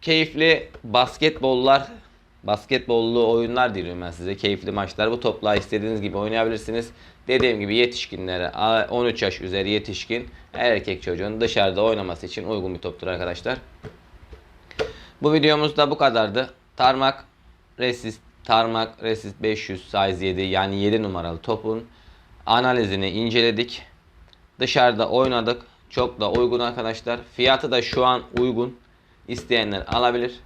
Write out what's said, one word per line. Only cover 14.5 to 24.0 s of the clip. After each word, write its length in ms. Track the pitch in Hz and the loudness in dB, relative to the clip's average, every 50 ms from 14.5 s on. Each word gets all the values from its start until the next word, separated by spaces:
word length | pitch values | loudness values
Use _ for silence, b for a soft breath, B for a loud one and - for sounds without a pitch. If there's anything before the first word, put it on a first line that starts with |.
| - - _ - B B B B B B B B B B | -20 -20 _ -20 B B B B B B B B B B
Bu 120 | - 147 151 | 0 2 4
videomuz 440 | 160 143 151 151 151 151 151 143 - | 4 4 4 4 4 2 0 2 2
da 140 | 147 143 | 2 2
bu 60 | 127 - | 2 2
kadardı. 560 | 147 135 113 117 110 104 98 120 131 123 - _ _ _ _ - | 2 2 4 4 0 2 0 -2 -4 -4 -8 _ _ _ _ 2
Tarmac 400 | 131 127 131 135 135 135 135 - - - _ _ _ - - _ _ _ _ - | 4 4 4 4 2 0 0 -2 -10 -20 _ _ _ -20 -20 _ _ _ _ -2
Resist 460 | 120 127 120 120 - 113 107 - _ - _ _ - - | -2 -2 -2 -2 -6 -10 -10 -10 _ -20 _ _ -2 2
Tarmac 440 | 117 113 113 113 113 113 113 110 - - - | 4 4 4 4 2 0 -2 -2 -6 -6 -2
Resist 400 | 113 110 107 - 104 98 - - | -2 -2 -2 -4 -12 -12 -4 -2
beş 260 | 110 107 107 - - | -2 -2 -2 -4 -8
yüz 140 | 98 92 - | -8 -10 -10
size 420 | - - 101 98 98 95 87 95 | -4 0 0 2 2 0 0 0
yedi, 160 | 95 92 90 | -2 0 0
yani 340 | 95 92 92 95 95 98 98 | -2 0 2 0 0 0 -2
yedi 280 | 98 101 104 104 113 110 | 0 0 2 2 2 0
numaralı 340 | 101 95 87 85 85 85 82 | -2 -4 -6 -6 -6 -8 -8
topun 480 | - - 113 104 - 110 110 113 120 117 b b b b b b b b b b b | -4 -4 -4 -4 -2 -4 -6 -6 -6 -12 b b b b b b b b b b b
analizini 640 | - 113 120 123 127 127 123 113 101 95 98 98 95 | 2 2 4 4 4 2 2 2 0 0 -2 -2 -2
inceledik. 720 | 87 104 113 117 110 120 117 117 113 104 120 120 - - - - _ _ | -2 -2 -2 0 2 4 4 4 2 0 -2 -4 -6 -16 -16 -20 _ _